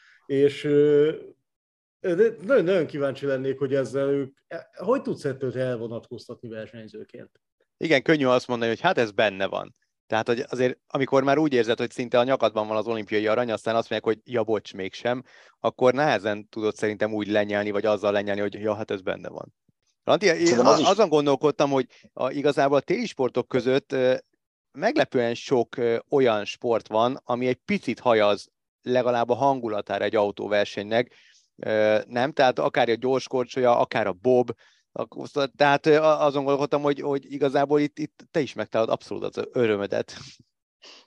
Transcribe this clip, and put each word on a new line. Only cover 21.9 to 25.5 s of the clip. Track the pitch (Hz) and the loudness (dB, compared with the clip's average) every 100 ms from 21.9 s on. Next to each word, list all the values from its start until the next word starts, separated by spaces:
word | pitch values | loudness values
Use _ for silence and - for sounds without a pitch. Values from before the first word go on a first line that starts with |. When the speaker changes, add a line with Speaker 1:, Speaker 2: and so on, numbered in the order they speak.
| _ _ | _ _
Speaker 2:
a, | - 127 | -6 -4
igazából | 143 143 147 139 139 | 0 0 2 2 0
a | |
téli | - 214 220 | 0 -4 -4
sportok | - 123 127 - | -2 -2 -2 -2
között, | 131 120 139 - | -2 0 0 -2
ö, | 135 127 127 - _ _ _ _ | 0 0 0 -6 _ _ _ _
meglepően | 135 214 202 131 127 117 | -4 -2 0 0 0 -2
sok, | 117 - | -4 -2